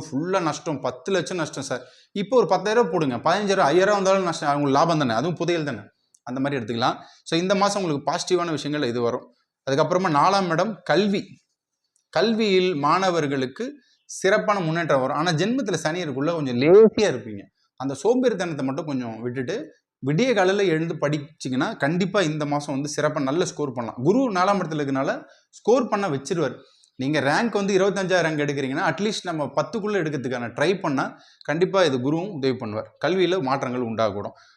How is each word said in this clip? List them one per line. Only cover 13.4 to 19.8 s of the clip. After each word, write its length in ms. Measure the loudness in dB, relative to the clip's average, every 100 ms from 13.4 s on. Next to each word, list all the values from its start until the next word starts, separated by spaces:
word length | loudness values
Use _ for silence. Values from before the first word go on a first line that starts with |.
| -4 -6 -10 -10 _ _ -18
சிறப்பான 500 | -2 2 2 2 0
முன்னேற்றம் 420 | 0 0 2 2
வரும். 160 | 2 0
ஆனா 140 | 0
ஜென்மத்துல 420 | 2 0 0 -2
சனி 260 | -2 -2 -4
இருக்குள்ள 300 | -4 -2 -2
கொஞ்சம் 280 | -2 -2 2
லேசியா 500 | 6 8 8 6 0
இருப்பீங்க. 340 | 0 -8 -14 -16 _ _ -10
அந்த 140 | -8
சோம்பேறித்தனத்தை 680 | -2 0 2 2 0 -4 -4
மட்டும் 220 | -4 -4 -4
கொஞ்சம் 360 | -6 -6 -8
விட்டுட்டு 340 | -8 -6 -6 -6 -10 -18